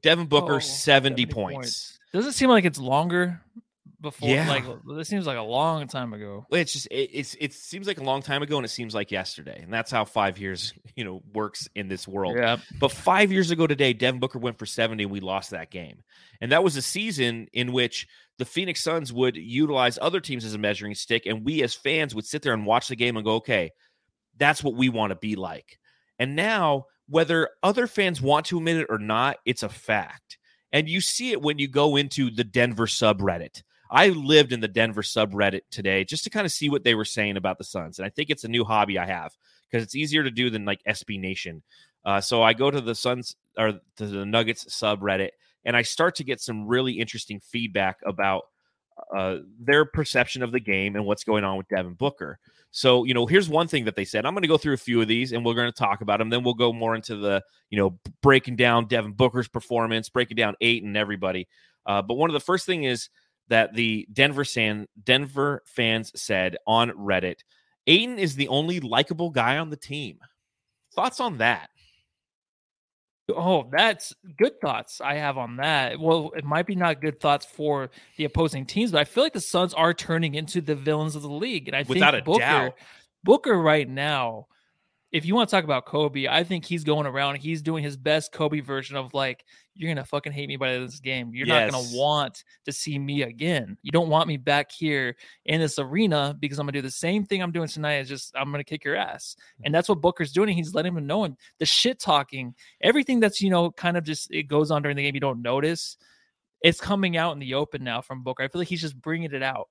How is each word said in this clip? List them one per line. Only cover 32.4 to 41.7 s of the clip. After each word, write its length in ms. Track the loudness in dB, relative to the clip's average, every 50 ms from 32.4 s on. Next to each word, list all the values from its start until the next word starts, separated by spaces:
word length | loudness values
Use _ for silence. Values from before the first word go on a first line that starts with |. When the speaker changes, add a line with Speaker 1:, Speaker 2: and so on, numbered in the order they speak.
| -4
Speaker 1:
Denver 440 | 0 2 2 2 2 2 0 0
subreddit. 760 | 0 0 4 4 4 4 4 2 -2 -2 -2 -8 -12 _ -20 -20 _ _ _ _ _
I 200 | 6 8 8 8
lived 420 | 6 2 2 6 6 6 8 6
in 80 | 2 -2
the 80 | -2
Denver 360 | -2 2 2 2 2 2 -4 -4
subreddit 580 | -2 2 2 2 2 2 2 2 2 2 -2 -8 _
today 320 | -10 -4 0 0 2 2 0
just 220 | -2 -4 -6 -6
to 40 | -4
kinda 200 | -4 -2 -2 -2
see 200 | -2 -2 0 0
what 140 | 0 2 4
they 120 | 4 4
were 100 | 4 2
saying 320 | -2 -2 -2 -2 -2 -2
about 200 | -2 -2 -2 -4
the 60 | _ -8
Suns. 360 | -10 -8 -8 -8 -8 -10 -8
And 60 | -10
I 40 | -8
think 200 | -6 -6 -4 -4
it's 140 | -4 -4 -4
a 60 | -2
new 160 | 0 0 0
hobby 320 | 2 4 2 2 2 0 -2
I 60 | -2
have 320 | -2 -4 -8 -8 -12 -16 _ _ _ _ _ _ _
'cause 120 | -4 -4 -4
it's 120 | -4 -6
easier 280 | -6 -4 0 0 0 0
to 80 | 0
do 180 | 0 0 -2 0
than, 160 | 0 -2 -2
like, 160 | -4 -4 -4 _
S 180 | -10 -10 -10 -8
B 140 | -10 -8
Nation. 460 | -8 -6 -6 -6 -8 -8 -10 -12 -14 _ _